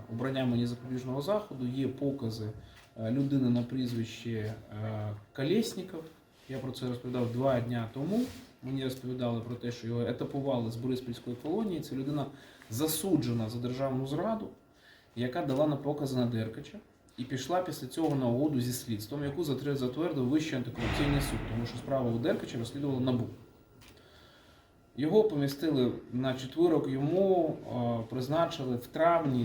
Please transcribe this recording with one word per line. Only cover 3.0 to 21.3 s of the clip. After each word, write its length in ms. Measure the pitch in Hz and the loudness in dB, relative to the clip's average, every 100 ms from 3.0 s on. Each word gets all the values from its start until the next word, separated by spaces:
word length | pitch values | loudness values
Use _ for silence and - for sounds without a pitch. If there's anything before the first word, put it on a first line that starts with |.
| 113 | 0
людини 400 | 135 139 139 123 | 2 4 4 4
на 120 | 120 | 2
прізвище, 680 | 117 131 123 117 110 - 117 | 2 -2 -2 -2 -4 -6 -6
е, 240 | 113 107 113 - 107 110 107 107 104 - - | -4 -4 -6 -12 -6 -4 -4 -4 -6 -10 -4
Колєсніков. 680 | 143 214 214 - 175 160 160 - - - - | 2 2 2 -4 -8 -10 -12 -18 -20 -20 -10
Я 100 | 131 | -8
про 140 | 127 | -6
це 160 | 123 127 | -4 -4
розповідав 440 | 123 127 123 117 | -4 -4 -2 0
два 280 | 120 135 123 | 2 4 4
дня 280 | 117 120 113 | 2 -2 -4
тому. 260 | 131 156 220 254 - - - | -4 0 0 0 -4 -18 -14
Мені 220 | 127 135 | -6 -2
розповідали 560 | 131 131 123 127 123 117 | -2 -4 -6 -2 0 0
про 140 | 117 | -4
те, 180 | 120 120 | -6 -6
що 140 | 117 113 | -6 -2
його 160 | 120 | 0
етапували 680 | 120 123 127 143 135 123 110 | 0 -2 -4 -2 0 0 0
з 60 | 117 | -2
Бориспільської 600 | 127 127 123 117 - 120 | -2 -2 -2 -8 -6 -6
колонії. 380 | 151 196 214 160 | -2 0 0 -2
Це 160 | - 131 | -4 -4
людина 300 | 135 147 123 - - - - | -2 -2 -4 -8 -20 -20 -8
засуджена 800 | 113 156 156 190 156 120 117 110 | 0 0 0 4 4 4 0 0
за 100 | 120 | -2
державну 480 | 123 127 135 131 135 | -4 0 0 0 -2
зраду, 420 | 156 202 214 208 - _ _ - - _ - | 0 0 -2 -4 -12 _ _ -20 -20 _ -4
яка 300 | 123 175 147 | -2 0 0
дала 200 | 131 156 | 2 2
на 100 | 135 | 2
покази 400 | 139 147 135 131 | -2 -2 0 2
на 100 | 120 | 2
Деркача. 520 | 113 110 - - 208 - _ - - | 0 -2 -6 -12 -16 -20 _ -20 -10
І 80 | |
пішла 380 | 123 131 131 180 | -6 -4 0 0
після 240 | 180 - 127 | 0 -6 -6
цього 300 | - 160 135 | 0 2 4
на 100 | 123 | 2
угоду 340 | 120 151 131 | 2 2 2
зі 120 | 120 | 0
слідством, 520 | 123 - 107 - 143 | -2 -4 -6 -4 -4
яку 200 | 143 143 | -4 -2
затри-, 320 | 151 127 143 135 | -2 0 0 0
затвердив 520 | 123 139 170 143 123 | 0 0 -2 0 2
Вищий 300 | 151 156 127 | 2 0 -4
антикорупційний 600 | 113 - 110 - 147 143 | -4 -2 -2 2 2 2
суд, 180 | 139 | 0